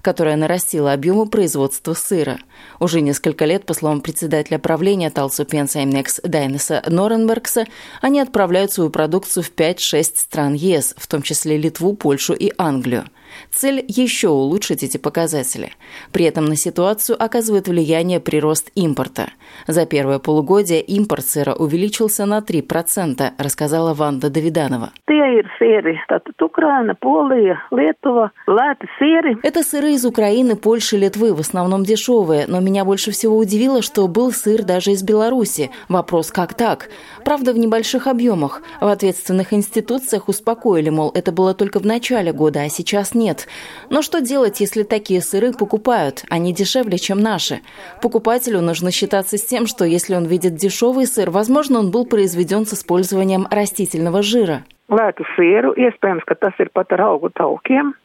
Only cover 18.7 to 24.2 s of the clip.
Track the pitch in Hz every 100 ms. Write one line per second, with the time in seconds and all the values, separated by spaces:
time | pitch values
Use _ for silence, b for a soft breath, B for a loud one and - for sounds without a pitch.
18.7 | - 170 139 139 - - - B B B
19.7 | 160 160 147 135 139 156 151 135 202 190
20.7 | 160 - 202 208 143 - 151 139 - 156
21.7 | 165 208 208 214 - 202 214 214 165 -
22.7 | 160 170 - 143 127 135 - 143 - 151
23.7 | 160 165 151 151 135